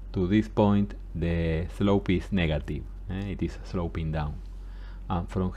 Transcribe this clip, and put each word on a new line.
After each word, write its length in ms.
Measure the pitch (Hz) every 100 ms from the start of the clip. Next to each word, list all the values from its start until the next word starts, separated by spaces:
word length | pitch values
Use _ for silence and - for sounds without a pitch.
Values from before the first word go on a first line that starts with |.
| -
to 120 | 101 87
this 220 | 107 107
point 480 | - 104 101 101 - -
the 540 | 82 85 85 82 80 87 -
slope 320 | 101 101 -
is 220 | 87 -
negative, 500 | 98 82 73 - 73 - - -
eh? 140 | 95 101
It 180 | 87
is 160 | 82 -
sloping 480 | - 95 85 85 80
down, 220 | 78 73 - - - - - - - -
and 220 | 90 87
from 240 | 98 92